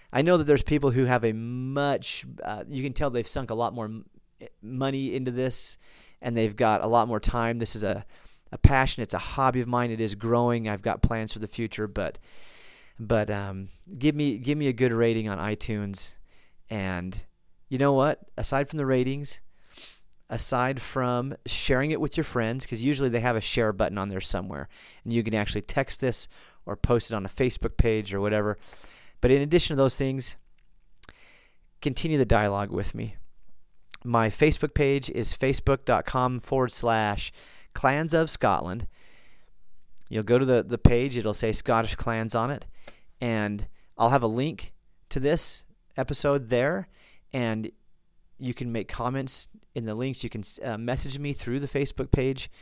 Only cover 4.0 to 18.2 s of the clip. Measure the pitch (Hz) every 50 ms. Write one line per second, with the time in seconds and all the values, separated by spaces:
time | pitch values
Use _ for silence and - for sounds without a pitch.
4 | - - _ - _ _ _ - - - _ _ 101 110 127 127 135 135 139 135
5 | 135 117 95 135 127 127 120 127 131 127 - - - - - - - - - -
6 | - - - - - 120 117 113 110 104 104 - 120 110 107 - - 110 120 117
7 | 110 120 113 104 - - - 120 117 117 120 117 113 - - 107 104 98 95 104
8 | - - - - - - - - _ - - - - - 139 131 131 - - 127
9 | 110 - - 87 - - - 139 135 131 123 127 117 123 123 120 120 120 113 110
10 | 113 101 101 101 113 113 120 120 120 120 120 117 110 110 104 98 - 113 - -
11 | - - 117 110 110 110 - 110 107 - - - 113 107 - 107 107 104 - 104
12 | 92 78 - - - - - - - - - - - - - - - - - -
13 | 113 104 117 110 107 104 104 101 101 98 98 98 95 98 - - - - - 120
14 | 131 156 147 147 147 139 107 120 117 135 147 151 147 135 117 107 131 123 113 117
15 | 117 117 113 113 107 107 98 85 90 107 107 - - - 107 104 101 101 98 -
16 | - - - - - - - - - - _ - - - 110 104 95 95 92 87
17 | 90 92 90 - - - _ _ _ - - - - - 131 123 143 143 139 131
18 | 135 151 - -